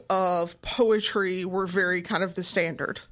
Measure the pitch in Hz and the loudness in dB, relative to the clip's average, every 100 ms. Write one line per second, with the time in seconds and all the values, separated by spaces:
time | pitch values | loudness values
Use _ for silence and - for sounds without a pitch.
0 | - 190 180 175 170 - - - 226 214 | 0 2 2 2 -2 -6 -6 2 4 4
1 | 208 208 190 185 180 190 185 190 180 180 | 2 0 0 -2 -2 -2 0 2 2 0
2 | 175 175 185 180 175 190 165 - - - | 0 -2 -2 -4 -2 0 0 -2 -6 -8
3 | - | -4